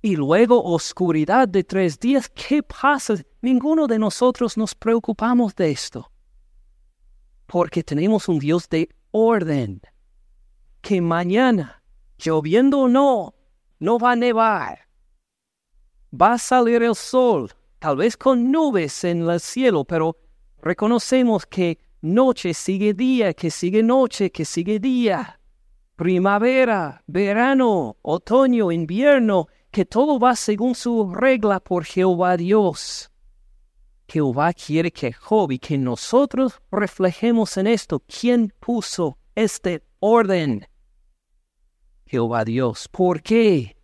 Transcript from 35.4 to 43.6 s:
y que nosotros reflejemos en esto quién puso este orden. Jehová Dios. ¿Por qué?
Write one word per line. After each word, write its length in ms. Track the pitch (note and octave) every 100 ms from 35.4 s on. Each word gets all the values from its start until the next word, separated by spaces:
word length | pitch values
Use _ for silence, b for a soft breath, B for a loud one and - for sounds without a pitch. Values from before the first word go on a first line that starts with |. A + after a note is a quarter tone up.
| E3+
y 80 | B2+
que 180 | - C#3
nosotros 840 | B2+ A#2 - A#3+ F#3 B3 C4 - _
reflejemos 840 | G3+ G3+ - F#3 - A#3+ A#3 G#3 -
en 120 | G3+
esto 340 | A3+ - C#3+
quién 520 | _ - A#3+ B3 G#3+ _
puso 580 | - A#3+ - - D#3+ - _ -
este 500 | A3 - F#3 E3 _ _
orden. 640 | G3+ A#3 G3+ F#3 D3+ G#2+ - _ _ _ _ _ _ _ _ _ _ _ _ _ _
Jehová 380 | B2+ A#2 A#2
Dios. 460 | A2 A#2 B2 G2+ -
¿Por 320 | - F3+ F3+
qué? 560 | - A3+ A3 E3